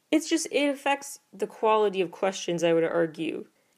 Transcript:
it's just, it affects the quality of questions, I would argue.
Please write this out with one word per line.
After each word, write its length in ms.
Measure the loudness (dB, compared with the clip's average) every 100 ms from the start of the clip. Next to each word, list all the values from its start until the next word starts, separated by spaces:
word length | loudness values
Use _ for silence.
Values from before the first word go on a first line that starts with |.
| -2
it's 180 | 0 0
just, 200 | -2 0
it 180 | 0 0
affects 520 | 0 -2 -2 -4 -18 _
the 140 | -8 -8
quality 540 | -2 2 4 2 0
of 100 | -4
questions, 540 | 0 -4 -2 -4 0
I 80 | 4
would 120 | 4
argue. 640 | 2 2 0 -2 -6 -6 -12 _ _